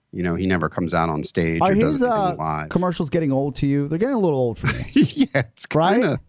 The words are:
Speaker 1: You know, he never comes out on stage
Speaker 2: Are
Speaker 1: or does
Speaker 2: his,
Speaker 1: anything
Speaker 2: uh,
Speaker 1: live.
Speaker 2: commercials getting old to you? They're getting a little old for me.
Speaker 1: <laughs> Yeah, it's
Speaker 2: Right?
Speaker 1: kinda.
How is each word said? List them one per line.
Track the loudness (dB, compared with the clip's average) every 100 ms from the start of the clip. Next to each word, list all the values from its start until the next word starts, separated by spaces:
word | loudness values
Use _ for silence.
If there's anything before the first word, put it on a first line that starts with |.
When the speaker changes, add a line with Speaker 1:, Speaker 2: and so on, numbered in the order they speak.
| _
Speaker 1:
You | -6
know, | -2 0
he | 0
never | 0 0
comes | -2 -2 0
out | 0
on | 0
stage | -2 0 0 2
Speaker 2:
Are | 2
Speaker 1:
or | 4
does | 2 2
Speaker 2:
his, |
Speaker 1:
anything | 0 2
Speaker 2:
uh, | 0 -2
Speaker 1:
live. | -4 -4 -2
Speaker 2:
commercials | 0 0 -2 -2
getting | 0 0
old | 0 -2 -2
to | 0
you? | 0 0
They're | -2
getting | -2 0
a |
little | 0 2
old | 0 -2
for | -4
me. | -4 -2
Speaker 1:
<laughs> |
Yeah, | 2 2 2 0 2
it's | -4 -8 -2 0
Speaker 2:
Right? | 2
Speaker 1:
kinda. | 4 2 -2